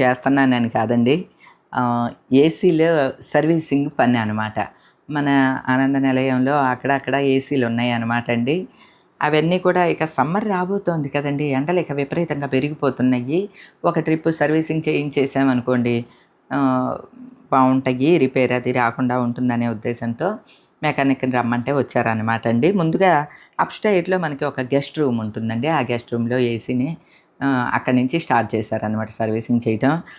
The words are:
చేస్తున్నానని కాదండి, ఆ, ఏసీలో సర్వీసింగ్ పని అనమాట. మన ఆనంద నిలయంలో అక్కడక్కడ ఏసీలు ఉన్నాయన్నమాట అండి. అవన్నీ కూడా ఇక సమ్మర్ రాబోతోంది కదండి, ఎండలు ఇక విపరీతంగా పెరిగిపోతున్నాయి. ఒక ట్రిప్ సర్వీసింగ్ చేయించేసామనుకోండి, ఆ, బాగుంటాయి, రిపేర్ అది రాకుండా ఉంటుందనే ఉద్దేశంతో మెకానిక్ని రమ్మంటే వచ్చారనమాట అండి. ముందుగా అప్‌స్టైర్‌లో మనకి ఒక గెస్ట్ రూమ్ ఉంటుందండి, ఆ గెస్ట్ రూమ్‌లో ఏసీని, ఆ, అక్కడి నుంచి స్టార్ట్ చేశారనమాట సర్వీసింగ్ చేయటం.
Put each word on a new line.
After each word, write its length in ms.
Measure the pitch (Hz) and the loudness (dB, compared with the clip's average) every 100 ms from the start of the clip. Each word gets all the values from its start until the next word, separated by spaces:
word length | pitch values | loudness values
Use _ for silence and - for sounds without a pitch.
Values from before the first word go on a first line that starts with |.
చేస్తున్నానని 680 | 127 127 135 139 135 123 117 | 2 2 0 2 4 2 0
కాదండి, 560 | 117 113 120 120 165 - _ - _ _ - | 0 0 2 2 2 -2 _ -20 _ _ -4
ఆ, 340 | 123 120 120 - - | -2 0 -4 -6 0
ఏసీలో 760 | 131 160 160 180 156 165 160 135 - | 4 4 2 0 2 2 2 0 -4
సర్వీసింగ్ 680 | - 147 151 165 156 143 147 - | -2 0 2 0 0 -2 -2 0
పని 180 | 120 120 | 2 2
అనమాట. 360 | 107 107 107 107 - _ _ _ - | 0 -4 -4 -6 -8 _ _ _ -8
మన 500 | 151 143 139 131 131 - | -4 0 2 2 0 0
ఆనంద 280 | 127 135 139 | 0 2 2
నిలయంలో 640 | 135 131 135 127 131 147 | 0 0 0 0 2 2
అక్కడక్కడ 560 | 131 123 131 135 135 139 | 0 0 -2 -2 0 0
ఏసీలు 500 | 139 135 - 143 117 | 2 0 0 -2 0
ఉన్నాయన్నమాట 680 | 117 120 120 117 117 120 | 0 -2 -2 -2 -4 -2
అండి. 360 | 117 120 170 - _ - _ _ - | -2 0 -2 -4 _ -20 _ _ -4
అవన్నీ 380 | 151 151 160 180 | 0 2 2 2
కూడా 260 | 185 180 170 | 2 2 2
ఇక 200 | 151 160 | 0 -2
సమ్మర్ 420 | - 151 196 208 | 0 0 0 -2
రాబోతోంది 600 | 180 180 196 196 165 131 | -2 -2 -2 -2 -4 -2
కదండి, 340 | 147 143 143 | -4 -2 -2
ఎండలు 360 | 151 131 151 180 | 0 0 0 -2
ఇక 120 | 156 | -2
విపరీతంగా 560 | 143 139 165 165 143 139 | -4 -4 -2 -4 -4 -2
పెరిగిపోతున్నాయి. 1000 | 131 147 151 139 123 127 123 123 165 202 - - _ 170 | -2 -2 -2 -2 0 0 0 0 -4 -4 -10 -20 _ -2
ఒక 140 | 160 | 0
ట్రిప్ 320 | 156 160 165 | 0 0 -2
సర్వీసింగ్ 500 | 160 147 156 160 160 156 | 0 0 0 0 -2 -2
చేయించేసామనుకోండి, 1160 | 151 147 139 131 135 135 123 123 123 120 117 120 _ _ _ - | -2 -2 -2 0 0 2 0 0 0 2 -2 -4 _ _ _ -8
ఆ, 60 | 139 135 127 127 - - - - - - | -2 0 0 -2 -6 -12 -20 -20 -20 -2
బాగుంటాయి, 680 | 135 131 131 131 127 143 175 | 2 4 4 0 0 2 4
రిపేర్ 340 | 131 135 123 | 2 2 0
అది 200 | 123 123 | 0 0
రాకుండా 480 | 127 117 117 127 127 | 0 0 0 -2 0
ఉంటుందనే 480 | 120 120 123 120 120 | -2 -2 -2 0 -2
ఉద్దేశంతో 680 | 110 120 120 117 117 170 214 - - _ - | -4 -6 -6 -6 -4 -4 -4 -12 -20 _ -6
మెకానిక్ని 480 | 151 143 135 131 127 | -4 0 0 0 0
రమ్మంటే 400 | 123 117 120 120 | 0 0 -2 0
వచ్చారనమాట 760 | 143 120 123 113 110 110 113 117 | -2 0 0 0 0 0 -2 0
అండి. 240 | 117 160 | 2 2
ముందుగా 560 | 202 165 160 185 151 151 - - - | 2 0 2 4 4 0 -12 -16 -4
అప్‌స్టైర్‌లో 580 | 170 - 214 185 170 185 | -4 -2 0 0 0 -2
మనకి 280 | 160 139 147 | -2 -4 -4
ఒక 160 | 135 | -4
గెస్ట్ 380 | 127 139 135 156 | -2 -2 -2 -2
రూమ్ 200 | 143 117 | 0 0
ఉంటుందండి, 480 | 107 110 113 113 147 | -4 -4 -4 -2 0
ఆ 120 | 156 | 0
గెస్ట్ 320 | 123 120 - | 0 -4 -4
రూమ్‌లో 240 | 117 117 127 | -4 0 0
ఏసీని, 600 | 120 113 - 123 143 160 _ _ _ - | 0 -2 -4 -2 -2 -6 _ _ _ -6
ఆ, 280 | 139 131 123 | -2 0 0
అక్కడి 220 | 117 - 127 | -2 2 2
నుంచి 240 | 127 165 | 2 -2
స్టార్ట్ 360 | - 120 110 110 | 2 0 2 -2
చేశారనమాట 540 | 104 113 107 107 107 | -4 -4 -2 -4 -6
సర్వీసింగ్ 520 | - 110 110 117 120 117 | -4 -2 -2 0 0 2
చేయటం. 340 | 110 139 165 - | 2 2 0 -6